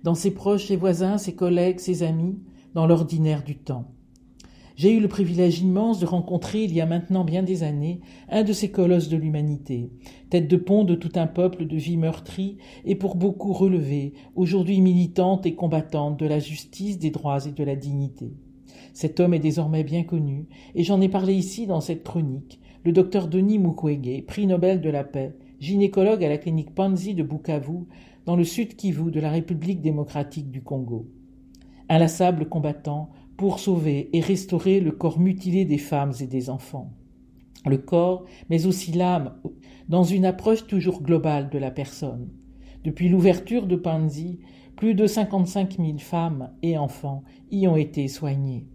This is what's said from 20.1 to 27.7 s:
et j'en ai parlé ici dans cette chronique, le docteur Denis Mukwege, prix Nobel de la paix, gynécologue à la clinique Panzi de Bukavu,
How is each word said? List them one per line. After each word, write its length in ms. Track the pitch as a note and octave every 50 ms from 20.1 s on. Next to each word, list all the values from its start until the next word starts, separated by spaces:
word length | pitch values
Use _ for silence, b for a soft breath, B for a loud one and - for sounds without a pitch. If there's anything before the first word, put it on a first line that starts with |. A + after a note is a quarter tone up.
| F3+ D#3+ D3+ C#3 C#3 C#3 D#3 B B B B B B
et 80 | -
j'en 180 | E3+ E3+ G3+ F#3+
ai 80 | F#3+ F#3+
parlé 260 | F#3+ F#3+ F#3 F#3 G3
ici 340 | F#3+ F3+ F#3+ - - A#3 G3
dans 120 | F#3 D#3
cette 220 | C#3+ - E3 D#3
chronique, 560 | - - - E3+ D#3+ C#3 C3 C3+ - - - _ B B B B
le 80 | - E3+
docteur 380 | E3 F#3 F#3 F#3 - G3+ F3 D#3+
Denis 320 | D#3+ F#3 F#3+ G3+ G#3+ G#3
Mukwege, 640 | F#3 E3+ D#3+ - - D3+ D3 C#3+ B2+ B2 B2+ C#3 -
prix 220 | - - G#3 G#3 F#3+
Nobel 320 | F#3 F3 F3 F#3 F#3+ F3+
de 100 | D#3 D#3
la 140 | D3 C#3+ C#3
paix, 320 | C#3+ - C#3 C3+ C#3 D#3+ B B B B B
gynécologue 640 | C#3 D3+ G3 G3 G3+ G3 G3 G3 F#3+ G#3 A3 G3+ F3
à 40 | D3
la 100 | D3 D3+
clinique 360 | - E3+ D#3+ D#3+ D3+ - -
Panzi 400 | - F#3+ G3 F#3+ F3 F3 G3+ G#3
de 80 | F3
Bukavu, 640 | D#3 C3+ D3+ D3 - - D#3 D3 C3 C#3